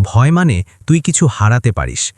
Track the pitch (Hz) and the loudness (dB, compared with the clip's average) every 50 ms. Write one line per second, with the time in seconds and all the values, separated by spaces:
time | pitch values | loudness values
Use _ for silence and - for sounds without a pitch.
0 | 98 - - 113 127 147 165 175 180 160 110 87 90 - - - - - 156 170 | 0 2 2 2 2 4 2 2 2 2 0 -2 -4 -6 -12 -8 -2 0 0 0
1 | - - 160 - 175 135 - - 110 107 117 123 - 120 98 - 67 64 60 - | 0 -2 -2 0 0 0 0 0 0 2 2 2 0 -2 -2 -2 -4 -6 -6 -8
2 | - - - | -8 -10 -10